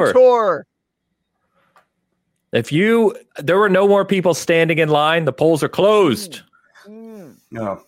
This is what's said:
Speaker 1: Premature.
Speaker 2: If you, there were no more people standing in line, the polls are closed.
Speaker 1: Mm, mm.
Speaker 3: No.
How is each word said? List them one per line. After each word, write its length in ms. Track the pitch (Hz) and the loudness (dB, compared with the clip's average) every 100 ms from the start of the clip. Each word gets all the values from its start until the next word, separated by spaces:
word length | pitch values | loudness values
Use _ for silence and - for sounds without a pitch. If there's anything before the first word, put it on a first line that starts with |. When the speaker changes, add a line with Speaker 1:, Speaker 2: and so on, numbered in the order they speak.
| 139 | 4
Speaker 1:
Premature. 540 | 254 254 240 208 147 - _ _ _ _ _ _ _ _ _ _ _ _ _ _ _ _ _ _ | 4 4 4 0 -2 -6 _ _ _ _ _ _ _ _ _ _ _ _ _ _ _ _ _ _
Speaker 2:
If 200 | 120 - | -6 -4
you, 420 | 151 214 233 214 - - - | -2 0 0 0 -4 -14 -10
there 220 | 147 185 | -2 0
were 100 | 208 | 2
no 180 | 185 202 | 2 2
more 180 | 202 | 2
people 280 | 190 190 175 | 0 -2 -2
standing 440 | 156 - 170 165 156 | -2 0 0 0 0
in 100 | 156 | 0
line, 360 | 143 151 170 151 | 0 0 0 -2
the 60 | |
polls 300 | - 160 151 | -2 0 0
are 60 | 143 | -2
closed. 720 | - 196 214 175 107 95 - - _ _ _ 202 | 0 2 2 2 -2 -8 -18 -20 _ _ _ -20
Speaker 1:
Mm, 320 | 220 226 214 156 | -20 -20 -20 -20
mm. 100 | - _ | -20 _
Speaker 3:
No. 320 | 117 107 92 | -10 -10 -10